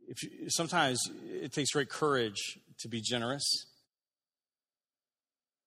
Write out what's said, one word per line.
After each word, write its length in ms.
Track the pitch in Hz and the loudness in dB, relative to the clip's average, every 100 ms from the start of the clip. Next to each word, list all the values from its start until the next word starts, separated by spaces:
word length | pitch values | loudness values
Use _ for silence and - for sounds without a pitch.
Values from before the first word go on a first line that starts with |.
| - | -12
if 160 | - | -8
you, 260 | - - 160 | -8 -8 -2
sometimes 480 | - 165 180 139 123 - - 113 | 0 2 4 4 4 -2 -6 -8
it 260 | - 143 | -6 -4
takes 200 | 156 131 | 0 2
great 160 | 147 131 | 2 0
courage 720 | - 151 135 110 101 - - - - | 0 2 4 2 0 -6 -10 -16 -12
to 100 | 117 | -6
be 120 | 117 | -4
generous. 440 | 110 123 117 143 - - - _ _ _ _ _ _ _ _ _ _ _ _ _ _ _ _ _ _ _ | 0 0 0 0 0 0 -2 _ _ _ _ _ _ _ _ _ _ _ _ _ _ _ _ _ _ _